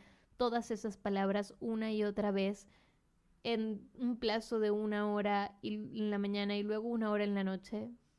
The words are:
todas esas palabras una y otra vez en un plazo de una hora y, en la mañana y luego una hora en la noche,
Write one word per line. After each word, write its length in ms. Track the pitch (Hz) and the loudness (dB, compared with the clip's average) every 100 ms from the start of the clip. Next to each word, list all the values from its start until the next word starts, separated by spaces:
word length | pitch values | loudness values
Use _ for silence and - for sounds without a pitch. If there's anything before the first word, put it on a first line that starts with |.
| - - _ - | -10 -20 _ -2
todas 340 | 247 233 233 | 0 0 -2
esas 260 | 214 220 196 | -4 -6 -4
palabras 560 | 208 196 196 202 202 - | -2 2 2 2 -2 -6
una 320 | 233 220 220 | -4 -2 0
y 120 | 214 | 0
otra 280 | 208 202 202 | 0 2 2
vez 360 | 196 190 208 - - _ _ _ _ _ _ | 2 2 -2 -10 -20 _ _ _ _ _ _
en 460 | 233 226 220 208 - | -2 0 0 -4 -10
un 240 | - 247 233 | -4 -2 0
plazo 420 | 226 220 220 226 | 0 0 0 2
de 120 | 214 | 2
una 400 | 208 214 208 208 | 2 2 0 0
hora 460 | 208 208 202 202 - | 2 2 2 0 -6
y, 140 | 214 214 | -6 -6
en 340 | 214 220 214 | -6 -2 0
la 80 | 202 | 2
mañana 400 | 202 202 202 208 | 0 0 0 0
y 60 | |
luego 240 | 208 214 233 | 0 -2 0
una 240 | 233 214 | 0 2
hora 120 | 208 | 2
en 120 | 202 196 | 2 2
la 80 | |
noche, 480 | 190 190 - 214 233 240 _ | 0 -2 -6 -8 -8 -12 _